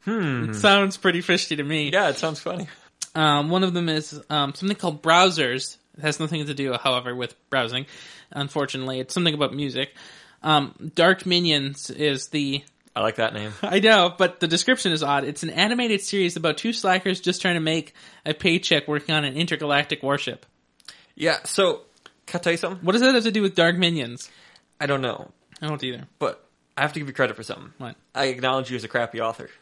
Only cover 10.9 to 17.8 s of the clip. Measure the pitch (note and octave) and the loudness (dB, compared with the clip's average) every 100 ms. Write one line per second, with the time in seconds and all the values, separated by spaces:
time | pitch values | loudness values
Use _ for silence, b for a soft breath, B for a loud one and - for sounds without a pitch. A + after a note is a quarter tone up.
10.9 | - E3+ F#3 F#3 F3 F3 D3 C#3 C#3 - | 4 4 4 2 2 2 0 0 -8 -12
11.9 | - D3+ C#3 - D3+ C#3+ C#3 - _ _ | -2 -2 -2 -4 -4 -2 -4 -8 _ _
12.9 | - G#2+ A2 A2+ G#2+ G#2+ G#2 G3+ F#3+ G#3+ | -2 -2 0 -2 -2 -10 -8 0 2 6
13.9 | G#3+ F3 - F#3 - E3 E3 - B3+ F#3+ | 6 6 2 0 2 -2 0 2 2 2
14.9 | D#3 D3 C#3+ C#3 D3+ E3 - G3+ A#3+ A#3+ | 0 2 0 0 -6 -6 0 0 2 0
15.9 | G3+ - G3+ F3+ F3 E3 D3+ A3+ A3+ G3 | -2 -2 0 0 0 -2 -2 -2 -2 2
16.9 | F#3 F#3 F#3 - F3+ F#3+ F3 D#3+ D#3+ | 2 2 -2 -2 0 0 0 0 -2